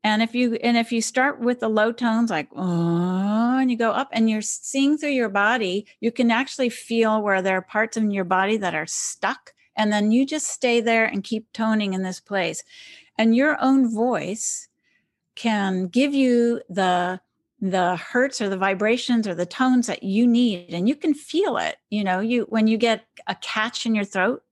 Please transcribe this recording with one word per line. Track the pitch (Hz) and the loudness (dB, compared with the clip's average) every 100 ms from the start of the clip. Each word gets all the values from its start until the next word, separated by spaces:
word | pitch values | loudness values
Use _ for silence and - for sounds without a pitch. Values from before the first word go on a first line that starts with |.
And | 214 214 | 2 0
if | 226 240 | 0 0
you, | 247 226 | 0 0
and | 233 233 | 0 0
if | 233 | 0
you | 233 | -2
start | 226 254 269 - | -2 0 0 0
with | 233 247 | -2 -2
the | 226 | 0
low | 214 220 | 2 2
tones, | 233 240 220 233 | 0 0 2 0
like, | 165 - | -2 -4
"Oh," | - 185 170 170 170 180 185 196 214 233 262 | -6 -2 0 2 0 0 0 0 0 2 2
and | 262 | 0
you | 233 | 2
go | 226 | 0
up | - 269 | 0 -4
and | - 226 | 0 0
you're | 214 | 0
singing | 208 - - 269 277 302 | -4 -8 -6 0 2 2
through | 294 | 0
your | 262 226 | -2 0
body, | 196 208 247 196 190 202 _ | 2 2 2 0 -4 -6 _
you | 226 | -4
can | 226 240 | 0 2
actually | 226 269 - 247 | 2 -2 -2 -4
feel | - - 233 220 214 | -4 -4 0 2 2
where | 208 190 | 2 0
there | 190 185 | 0 -2
are | |
parts | 185 214 226 226 | -2 -2 -2 -2
in | 214 | -2
your | 196 | -2
body | 180 185 196 220 | 0 0 2 0
that | 185 160 | -2 -4
are | 160 | -6
stuck. | - - - 196 269 - _ _ - | -8 -8 -4 -6 -6 -14 _ _ -2
And | 214 | 0
then | 208 214 | 2 2
you | 233 | 2
just | 277 311 - | 2 -2 -6
stay | - 247 233 | -4 0 2
there | 226 226 | 2 2
and | 220 196 | 2 -2
keep | - 220 - | -6 -8 -8
toning | - 220 220 202 | -4 0 0 0
in | 190 | -2
this | 185 185 | -4 -8
place. | _ 202 170 165 - - - - _ - | _ -4 -4 -6 -14 -20 -20 -20 _ 0
And | 226 233 | 2 4
your | 294 - | 2 2
own | 262 269 240 | 2 4 2
voice | 214 240 196 151 214 - - - _ _ _ _ _ _ | 0 0 0 -4 -6 -6 -8 -12 _ _ _ _ _ _
can | - 233 214 196 185 185 | -6 -2 0 0 -2 0
give | 240 285 | 2 2
you | 277 254 240 233 233 - | 2 4 4 2 0 -4
the, | 185 185 180 180 185 _ _ _ _ | -2 0 2 -2 -6 _ _ _ _
the | 190 185 175 175 | -2 2 2 0
hertz | - 247 269 - | -2 0 0 -2
or | 208 | -4
the | 190 | 0
vibrations | 190 190 208 240 - 233 208 | 0 0 0 0 0 0 0
or | |
the | 170 | -4
tones | 175 - 262 254 233 | -6 0 2 2 0
that | - | -4
you | 196 196 240 | -2 2 4
need. | 233 247 180 175 | 4 2 -2 -6
And | 170 202 | -2 0
you | 294 | 0
can | 330 | -2
feel | 294 - 320 392 240 | -2 -2 -2 0 0
it, | 78 - _ | -4 -6 _
you | 208 | -4
know, | 196 185 | -2 -2
you, | 226 240 - | 0 -2 0
when | 220 220 | 2 2
you | 220 | 2
get | 233 214 _ - - | 2 0 _ -14 -10
a | |
catch | 190 - 220 226 - | -8 -6 -4 -4 -4
in | 240 | -2
your | 214 | -2
throat | 202 - 190 269 _ | 0 0 0 -2 _